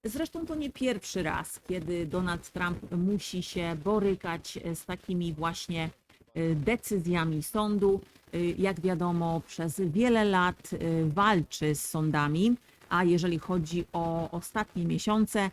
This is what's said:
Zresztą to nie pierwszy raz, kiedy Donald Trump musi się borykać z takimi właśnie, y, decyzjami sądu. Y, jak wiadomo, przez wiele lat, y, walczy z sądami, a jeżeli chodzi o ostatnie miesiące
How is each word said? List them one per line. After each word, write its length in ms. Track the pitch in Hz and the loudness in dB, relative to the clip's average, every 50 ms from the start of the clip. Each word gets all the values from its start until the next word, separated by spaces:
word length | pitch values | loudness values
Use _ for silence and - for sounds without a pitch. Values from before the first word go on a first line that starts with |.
| - | -6
Zresztą 420 | 220 202 277 330 - - 330 330 | -6 -4 -4 -4 -4 -4 -8 -6
to 100 | 330 311 | -6 -4
nie 140 | 311 294 277 | -4 -4 -6
pierwszy 540 | - - 262 254 240 190 - - - 185 165 | -4 0 0 0 0 0 -4 -4 -4 -2 -2
raz, 360 | 156 - 165 160 - - - _ | 0 -2 -4 -4 -6 -12 -14 _
kiedy 380 | - 180 185 160 165 175 170 175 | -6 -4 -4 -2 -2 -2 -2 -2
Donald 440 | 156 185 180 185 180 175 175 - - | -2 -2 -2 0 0 -2 -4 -6 -10
Trump 420 | _ 180 180 175 175 - - 147 | _ -4 -2 -2 -2 -6 -6 -4
musi 520 | 180 175 175 190 208 202 - - - 185 175 | -2 0 2 2 2 0 -2 -4 -6 -6 -6
się 340 | - - 180 170 170 165 151 147 | -4 -4 -4 -4 -2 -4 -2 0
borykać 760 | 190 214 214 196 196 190 180 - 180 165 165 - - - - - 170 165 | 0 2 2 4 2 0 0 -2 -6 -6 -6 -8 -10 -12 -8 -6 -6 -6
z 120 | - - | -6 -6
takimi 480 | - 180 180 - - 185 175 175 170 156 | -8 -10 -8 -6 -4 -2 -2 -2 -2 -4
właśnie, 560 | 151 160 165 170 - - - 175 165 160 160 - _ _ _ - _ - _ _ | -2 -2 -4 -4 -4 -8 -6 -4 -4 -4 -6 -8 _ _ _ -20 _ -20 _ _
y, 180 | 160 165 165 165 | -2 0 2 2
decyzjami 880 | 151 139 214 240 240 - - 214 190 160 175 175 175 160 160 156 151 151 | 2 2 0 0 0 -2 -2 -2 0 2 2 2 2 2 2 0 -2 -4
sądu. 580 | - - 220 214 208 208 202 196 196 196 190 - - _ - _ - - | -2 -2 0 0 2 2 4 4 4 4 2 -2 -12 _ -20 _ -8 -4
Y, 200 | 170 175 175 165 | -2 -2 0 0
jak 240 | - 185 190 185 165 | 2 2 0 0 0
wiadomo, 600 | 156 185 180 160 175 175 175 170 170 165 165 165 - | 0 0 0 2 0 2 2 2 2 0 0 -2 -4
przez 340 | - - - 165 165 143 - 190 | -6 -8 -4 -4 -4 -2 -2 -2
wiele 400 | 170 147 202 240 247 233 226 214 | 0 2 2 4 6 6 6 4
lat, 480 | 208 196 185 180 180 180 - - - 185 | 4 4 4 4 2 0 -4 -10 -10 -6
y, 40 | - 170 165 165 165 160 | -4 -2 0 2 2 2
walczy 720 | 156 147 190 202 214 214 175 151 - - - 156 151 151 | 2 4 4 4 6 6 4 2 0 -4 -2 0 0 0
z 100 | 147 - | 0 -4
sądami, 680 | - - 160 156 156 151 151 147 147 151 165 196 233 247 - _ - _ _ - - | -4 -2 0 0 2 2 2 2 2 2 2 4 2 2 0 _ -20 _ _ -8 -2
a 140 | 175 175 185 | 0 4 4
jeżeli 360 | 170 175 170 170 180 170 156 | 6 4 4 4 2 0 -2
chodzi 460 | - - 180 185 156 156 165 175 170 - - | -2 -2 -2 -2 -2 -2 -4 -4 -4 -4 -4
o 380 | 170 165 165 165 165 165 - | -4 -2 -2 -2 -2 -4 -4
ostatnie 540 | - 175 - - - 220 214 - - 185 170 | -6 -8 -8 -6 -4 -4 -4 -4 -4 -2 -2
miesiące 680 | 170 160 175 - 214 214 214 214 - - 214 196 190 | 0 0 0 0 2 4 4 2 2 2 0 0 0